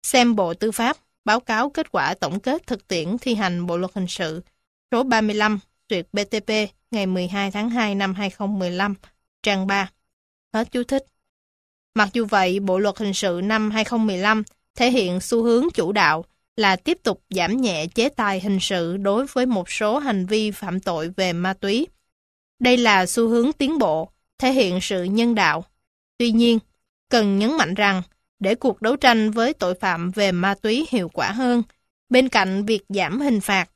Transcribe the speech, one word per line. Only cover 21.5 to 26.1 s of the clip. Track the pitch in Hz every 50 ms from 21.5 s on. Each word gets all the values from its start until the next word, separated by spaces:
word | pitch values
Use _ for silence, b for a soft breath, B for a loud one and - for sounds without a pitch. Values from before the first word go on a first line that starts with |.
| 190
túy. | - - 196 202 247 320 - _ _ _ _ _ _ _ _ _ _ _ _ _ _
Đây | 247 247 247
là | 247 240 226 202 190 185
xu | 180 - 233 233
hướng | 226 233 233 233 285 311
tiến | _ 285 269 320 294
bộ, | 233 175 156 160 165 - _ _ _ _ _
thể | _ - 254 269
hiện | 262 226 180 180 185
sự | - - 208 185 175
nhân | 185 196 226 233 240 233
đạo. | 214 190 156 147 160 175 _ _ _ _ _ _ _ _ _